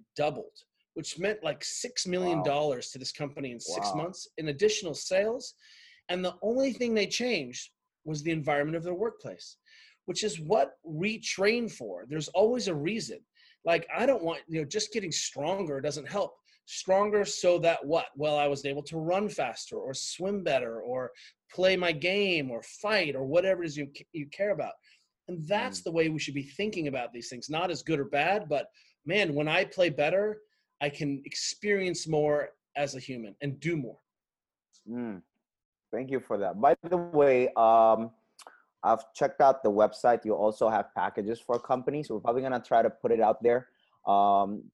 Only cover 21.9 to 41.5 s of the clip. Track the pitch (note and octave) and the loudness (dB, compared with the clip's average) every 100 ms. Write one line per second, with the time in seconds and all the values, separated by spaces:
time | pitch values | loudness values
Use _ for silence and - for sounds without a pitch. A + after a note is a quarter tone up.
21.9 | D#3+ F3 G3+ G3+ E3 C3+ A2+ - - G#3 | 0 0 2 2 0 -2 -8 -12 -8 0
22.9 | G#3+ D#3 C3 C3+ E3 F#3+ F3+ E3+ D3 C#3+ | 0 0 -2 0 2 2 0 -2 -6 -10
23.9 | - C3+ E3 C#3+ - G3+ G3+ G#2+ - _ | -12 -14 -10 -10 -4 -2 -2 -4 -10 _
24.9 | _ _ _ - F3 D#3 G#3 B3 - F3+ | _ _ _ -12 -10 -2 -2 -2 -6 -2
25.9 | E3 D#3+ D#3 D3+ C#3 C#3 - G#3+ F#3 D3 | 0 2 0 -4 -6 -8 -6 -4 -4 -4
26.9 | C3 A#2+ A#2+ - B2 - D#3 F3+ D3+ - | -4 -6 -10 -12 -12 -6 -2 -2 -4 -2
27.9 | D3+ B2+ C#3+ D#3+ G#3 D#3+ C#3+ - _ _ | -2 0 0 2 0 0 -2 -4 _ _
28.9 | _ C#3+ G3+ F#3 C#3+ D3+ F3 F#3+ - F3 | _ -2 2 2 0 2 2 0 2 2
29.9 | D3 D3+ F#3 G#3+ G#3+ - _ _ _ D3 | 4 2 2 0 -4 -12 _ _ _ -4
30.9 | C#3+ D3 C#3 - - - - G#3 G3+ F#3 | -2 -4 -4 -8 -8 -6 -4 0 0 0
31.9 | E3+ D#3+ D3+ D3+ D3 - - _ C#3+ C#3+ | -4 0 2 2 2 -2 -10 _ -4 -4
32.9 | C3 C3 B2 G#2+ G2 C#3+ C3+ D#3 E3 A#2 | -4 -10 -10 -12 -8 -6 -4 -2 -2 -4
33.9 | - _ _ _ _ _ _ _ _ G#2 | -10 _ _ _ _ _ _ _ _ -10
34.9 | A#2+ A#2 F#2 - _ _ _ _ _ _ | -8 -6 -8 -14 _ _ _ _ _ _
35.9 | A2 C3 C3 - G#2 F#2+ F#2 C#3 E3+ E3+ | -8 -4 -4 -2 -2 -2 4 4 4 2
36.9 | F3+ F3 D#3 C#3+ B2+ B2+ - A2+ A2+ A2+ | -2 2 4 6 6 4 4 6 8 8
37.9 | A2 A2+ - _ - - - _ _ G2+ | 6 0 -10 _ -20 -20 -20 _ _ 2
38.9 | A#2 - - C#3 - C#3 C3 G#2+ G2+ G#2 | 2 0 -2 -2 6 6 6 4 6 4
39.9 | - B2 A#2 G#2+ F#2+ C3 - A2+ G#2+ G2+ | 4 4 4 2 2 2 2 2 2 0
40.9 | - F#2 A2+ G2+ A2+ - | -2 -2 -2 -4 -6 -4